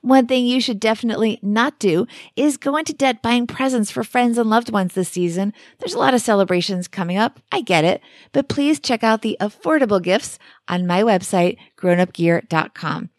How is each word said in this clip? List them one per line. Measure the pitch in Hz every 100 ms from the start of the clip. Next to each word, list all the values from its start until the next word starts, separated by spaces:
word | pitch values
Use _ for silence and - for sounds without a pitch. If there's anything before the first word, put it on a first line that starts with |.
One | 247 269 247
thing | 254 247
you | 254
should | 247 208
definitely | 220 226 233 214 220 -
not | 196 208 262 -
do | 202 165 233 - - -
is | 285 262
go | 277 294
into | 320
debt | 302 269 247
buying | 233 240 240
presents | - 262 254 208
for | -
friends | 233 254 247 233
and | 220
loved | 220 233
ones | 208 185 190
this | 180
season. | - 175 170 196 - - _
There's | 226
a | -
lot | 269 254
of |
celebrations | 226 202 190 180 175 185 180
coming | - 170 180
up. | 220 - _
I | -
get | 247 175 156
it. | - _ - -
But | - 277
please | - 285 311
check | - 233
out | 226 220
the | 220 208
affordable | 208 - - 311 247 202
gifts | 175 185 - - - - -
on | 180 180
my | 180
website, | 220 190 185 190 175 - - _
grown | 180 175
up | 180
gear | - 170 170 -
dot | 160 -
com. | - 156 143 180